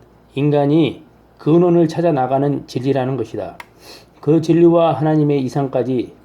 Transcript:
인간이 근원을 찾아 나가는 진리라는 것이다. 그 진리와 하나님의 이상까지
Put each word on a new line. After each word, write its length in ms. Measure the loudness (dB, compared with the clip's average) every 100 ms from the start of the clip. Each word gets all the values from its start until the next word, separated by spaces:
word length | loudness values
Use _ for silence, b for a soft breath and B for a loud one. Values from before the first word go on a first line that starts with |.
| _ _ _
인간이 680 | -4 -2 0 2 2 0 -4 -16 _ _ -8
근원을 480 | 0 2 4 2 2
찾아 240 | 0 -2
나가는 560 | 0 -2 0 -2 -4 -6
진리라는 500 | -6 -2 -2 -2 -4
것이다. 400 | -6 -8 -10 -12 B B B B B _
그 200 | 0 0
진리와 540 | 2 4 4 4 2
하나님의 460 | 0 0 2 0 0
이상까지 720 | -2 -4 -4 -2 -2 -4 -6 -12